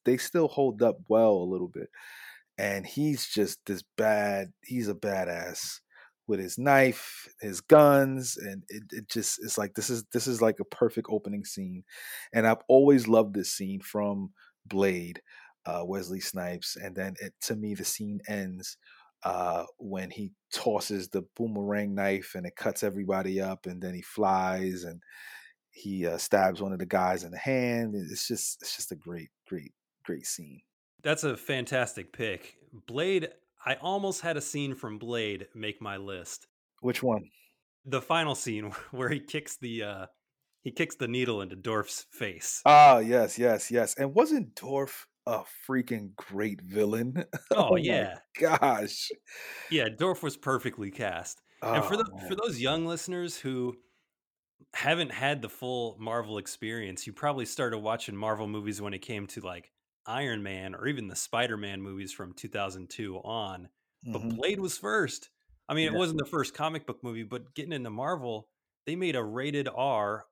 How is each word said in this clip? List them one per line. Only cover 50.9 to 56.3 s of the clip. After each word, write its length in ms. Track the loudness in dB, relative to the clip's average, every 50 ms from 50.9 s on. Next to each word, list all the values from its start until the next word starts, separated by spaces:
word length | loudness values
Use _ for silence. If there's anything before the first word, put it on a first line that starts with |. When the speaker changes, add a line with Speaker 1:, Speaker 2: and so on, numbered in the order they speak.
Speaker 2:
cast. 520 | -6 -4 -4 -4 -4 -4 -8 -10 -12 -16 _ _ _ _ -2
And 220 | 0 2 2 2
for 100 | 2 0
Speaker 1:
Oh, 40 | 0
Speaker 2:
the, 60 | -2 -2 -6 -10 -10
for 20 | -8
Speaker 1:
man. 80 | -6 -4 -4
Speaker 2:
those 160 | -4 -2 -2
young 260 | 0 0 0 0 -2
listeners 500 | -2 -4 -6 -6 -6 -6 -6 -6 -6 -8
who 400 | -8 -6 -6 -4 -2 -2 -4 -4 -8 _ _ _ _ _ _ _ _ _ _ _ _ _ _ _ _ _ _ -8
haven't 380 | -2 0 0 2 0 0 -4 -4
had 300 | -2 -2 0 0 -2 -4
the 60 | -8
full 480 | -10 -10 -8 -6 -4 -4 -4 -6 -6 -8
Marvel 380 | -6 -4 -4 -4 -4 -4